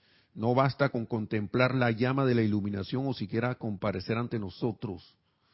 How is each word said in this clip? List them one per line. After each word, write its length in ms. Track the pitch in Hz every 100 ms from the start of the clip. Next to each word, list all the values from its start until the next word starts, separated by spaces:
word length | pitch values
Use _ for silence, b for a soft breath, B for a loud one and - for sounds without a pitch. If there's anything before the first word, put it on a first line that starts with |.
| b b b
No 200 | 95 113
basta 360 | 123 135 - 139
con 160 | 123 113
contemplar 680 | 113 107 110 101 123 127
la 180 | 131 120
llama 340 | 110 127 135 131
de 100 | 120
la 80 |
iluminación 640 | 107 104 101 101 92 123 135
o 60 |
siquiera 420 | 120 98 110 123 127
comparecer 640 | 113 98 107 92 98 113
ante 220 | 120 117
nosotros. 760 | 95 - 120 - 110 87 - _ _ b b